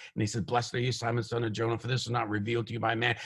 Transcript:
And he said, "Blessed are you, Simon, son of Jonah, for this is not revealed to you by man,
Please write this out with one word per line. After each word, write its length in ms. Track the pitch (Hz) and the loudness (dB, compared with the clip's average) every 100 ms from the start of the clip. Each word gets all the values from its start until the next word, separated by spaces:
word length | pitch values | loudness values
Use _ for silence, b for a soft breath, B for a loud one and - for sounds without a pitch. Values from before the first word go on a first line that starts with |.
| B | B
And 80 | - | -2
he 60 | 107 | 0
said, 180 | 120 - | 0 0
"Blessed 300 | 120 117 127 | 2 2 0
are 40 | |
you, 120 | 123 | 0
Simon, 320 | 120 117 120 | 0 0 0
son 220 | 113 120 117 | 0 -2 0
of 80 | |
Jonah, 260 | 107 113 113 | 0 0 0
for 80 | 117 | 0
this 140 | 127 | -2
is 80 | - | 0
not 180 | 120 110 | -2 0
revealed 400 | 104 104 117 110 | 0 0 0 0
to 60 | |
you 80 | 113 | 0
by 140 | 110 113 | 2 2
man, 200 | 120 113 | 2 0